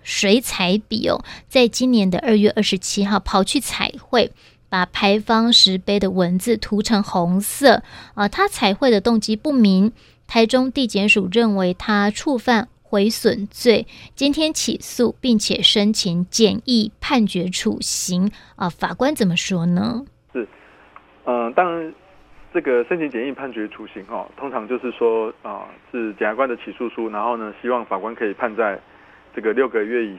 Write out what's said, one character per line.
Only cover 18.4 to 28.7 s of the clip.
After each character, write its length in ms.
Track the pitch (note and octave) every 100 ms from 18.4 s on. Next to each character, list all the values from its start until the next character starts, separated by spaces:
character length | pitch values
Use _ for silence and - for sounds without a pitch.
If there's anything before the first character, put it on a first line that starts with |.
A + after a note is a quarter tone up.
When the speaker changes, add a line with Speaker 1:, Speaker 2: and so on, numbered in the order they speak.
| - -
Speaker 1:
啊， 120 | F3+
法 260 | - E3+
官 200 | F3 C4
怎 140 | D#4 G3
么 80 | E3+
说 300 | - F3+ E3+
呢？ 380 | F3 A3 A#3 C#4 _ _
Speaker 2:
是， 160 | - - - - - - - _ _ -
呃， 260 | A#2+ A#2
当 180 | C#3 F3+
然， 220 | E3+ D#3+ - _ - - - -
这 80 | F3
个 220 | C#3+ B2 A#2
申 120 | F3+
请 140 | D3+
简 160 | A2+ C3+
易 40 |
判 180 | C3 C3+
决 160 | A2+ G#2+
处 180 | - G#2+
刑 180 | G#2 G2
哈， 200 | G#2+ F#2+ -
通 140 | C#3
常 180 | B2 G#2+
就 120 | B2
是 100 | B2
说， 400 | - A#2 A2+ A2 -
啊， 240 | A2 G2 F#2+ - _
是 200 | B2 A2
检 140 | G2+ A2
察 60 |
官 160 | A2 C3+
的 60 | A#2
起 160 | - G2
诉 140 | A#2+
书， 200 | - A2+
然 120 | G#2
后 160 | A2+ A#2
呢， 160 | G#2+ G2+
希 80 | A#2
望 160 | B2 A2
法 140 | F#2+
官 160 | G#2+ A#2
可 100 | A2
以 80 |
判 220 | G2 A#2+ G#2+
在 240 | G#2+